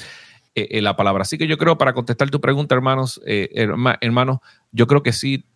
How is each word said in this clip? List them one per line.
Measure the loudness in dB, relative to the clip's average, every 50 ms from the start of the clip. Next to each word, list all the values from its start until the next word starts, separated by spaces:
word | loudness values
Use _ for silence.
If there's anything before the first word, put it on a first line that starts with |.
| -20 -20 -20 -20 -20 -20 _ _ _ _ _
eh, | -6 -4 -4
eh, | -2 -2 0
la | 0 0
palabra. | 0 0 2 2 0 -2
Así | -4 -4
que | -2 -2
yo | -2 0 2
creo, | 2 2 2
para | 4 2 0 0
contestar | 0 -2 -4 -2 -2 0 -2
tu | 0 0
pregunta, | 0 0 0 0 0 0 0
hermanos, | 0 2 0 0 0 -2 -4 -6 -8 -6
eh, | -4 -2 -2 -2 -2 -2
herma-, | -2 -2 0 0 0 0 0 0 0
hermanos, | 0 0 2 2 2 0 -2 -4 -6 -12 _ _ _ _ 0
yo | 2 4
creo | 4 4 2 2
que | 0 -2
sí | -2 -2 -4 -4 -4 -6 _ _